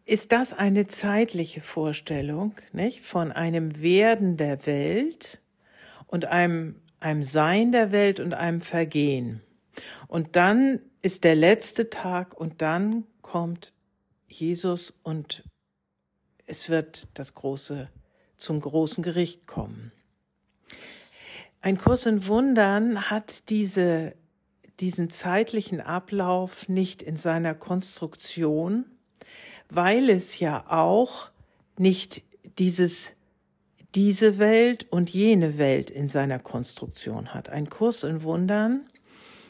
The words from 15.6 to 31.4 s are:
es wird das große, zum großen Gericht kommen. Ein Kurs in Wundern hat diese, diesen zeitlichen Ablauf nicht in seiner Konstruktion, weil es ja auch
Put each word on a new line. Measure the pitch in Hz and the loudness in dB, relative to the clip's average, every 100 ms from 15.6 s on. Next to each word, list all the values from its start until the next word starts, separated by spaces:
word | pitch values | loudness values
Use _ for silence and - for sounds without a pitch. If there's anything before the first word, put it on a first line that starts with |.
| _ _ _ _ _ _ _ _ | _ _ _ _ _ _ _ _
es | - 156 - | -14 -10 -2
wird | 160 156 - - | -2 -2 -10 -18
das | - 135 | -14 -14
große, | - 139 139 - 143 131 - _ _ _ - | -8 -8 -6 -8 -10 -12 -18 _ _ _ -14
zum | - 151 | -6 -4
großen | 147 160 156 165 | -2 0 -2 -2
Gericht | 170 170 170 - - | -4 -2 -2 -6 -12
kommen. | - 107 113 117 _ _ _ _ _ _ _ - - - - - - - - - _ | -10 -10 -12 -18 _ _ _ _ _ _ _ -20 -20 -20 -20 -20 -20 -20 -20 -20 _
Ein | 190 190 | -2 2
Kurs | - 247 | 2 2
in | 233 214 190 | 2 0 0
Wundern | 220 269 233 196 202 233 208 196 | 2 2 4 4 2 0 -2 -4
hat | 214 - - - | -6 -8 -14 -4
diese, | 214 202 185 180 165 160 - _ _ _ _ _ - | -2 0 2 2 2 -4 -12 _ _ _ _ _ -8
diesen | 185 175 170 | -6 -4 -4
zeitlichen | - 175 190 226 220 - 165 | -4 -2 0 0 -4 -6 -8
Ablauf | - 175 - 202 180 180 185 - - | -6 -8 -4 -4 0 0 -2 -8 -4
nicht | 185 180 - | -2 -2 -4
in | - 156 | -10 -4
seiner | 170 165 170 | -2 0 -2
Konstruktion, | 156 - 180 185 - 160 - - 170 160 151 170 226 254 _ _ _ - - - - - | -4 -4 -4 -4 -8 -12 -12 -12 -2 0 0 0 -2 -4 _ _ _ -20 -20 -20 -20 -6
weil | 175 180 233 262 | 0 4 4 4
es | 185 - - | 4 2 -2
ja | 165 139 - | -2 -2 0
auch | 165 165 202 254 - - _ | 2 4 4 2 -2 -16 _